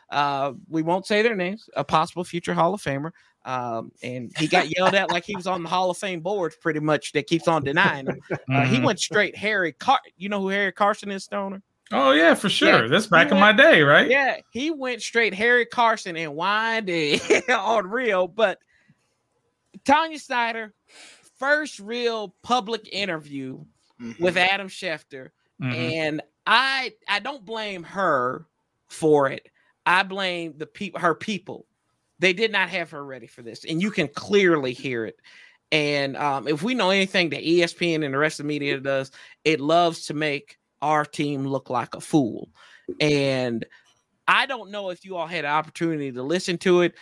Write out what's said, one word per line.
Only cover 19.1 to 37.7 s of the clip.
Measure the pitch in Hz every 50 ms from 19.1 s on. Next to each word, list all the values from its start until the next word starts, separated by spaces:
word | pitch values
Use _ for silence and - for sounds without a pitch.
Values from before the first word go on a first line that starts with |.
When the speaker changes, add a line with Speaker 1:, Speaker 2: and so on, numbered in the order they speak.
| _ _ _ _ _ _ _ _ _ _ _ _ - 196 -
Speaker 1:
Tanya | - 277 302 330 320 311 277
Snyder, | - - 254 240 233 226 226 226 220 208 _ _ _ _ - - - - - _ _ _ _
first | - 262 277 294 302 311 - - -
real | 196 208 233 247 240 233 226 220 208 185 - _ -
public | - 240 254 196 220 226 214 214 -
interview | - 185 202 190 165 160 147 147 139 139 135 131 135 151 156 - _ _ _ _ _ -
Speaker 3:
Mm-hmm. | 120 117 117 165 170
Speaker 1:
with | 180 170
Adam | 185 180 185 196 196 196 190
Schefter. | - - 190 180 156 151 _ - 143 131 131 - _ _ _ _ _ -
Speaker 2:
Mm-hmm. | 135 123 139
Speaker 1:
And | 160 165 165 160 160 156 151 156 147 - _ _ _ -
I, | 196 214 240 262 269 269 269 254 226 - _ - -
I | 202 202
don't | 208 262 294 262 185
blame | 220 226 220 214 208 196 175 160
her | - 170 196 190 170 147 131 123 127 - - - _ _ _ _ _ _ _ _
for | - - - 165 156 151 143 135 135
it. | 139 - - _ _ _ _ _ _ _ -
I | 160 175 185 196
blame | 190 190 196 190 180 175 170 165 160 135
the | 147 151
peop-, | 151 - - 208 175 -
her | - 180 170 160
people. | 165 - 220 208 175 - - 113 - - _ _ _ _ _ _ _ _ _ _
They | - 170 190
did | 180 185 226 214
not | 202 196 185 165
have | 190 180 165 -
her | 160 143 143
ready | 139 131 123 113
for | - _ -
this. | 120 113 110 - -
And | - 160 165
you | 196 220
can | 208 196 156
clearly | 139 - - - - 208 202 196 175 165 151 131 127
hear | 123 - - 135 123 117 110
it. | 101 - _ _ - - - - - _ _ _ - 156
And, | 151 147 147 147 143 139 139 127
um, | - 147 147 135 135 104
if | 139 156 143 175
we | 240 262
know | 240 190 185
anything | 196 196 190 190 - 190 175 151
that | 139 135 98
E | 156 170 175
S | 170 170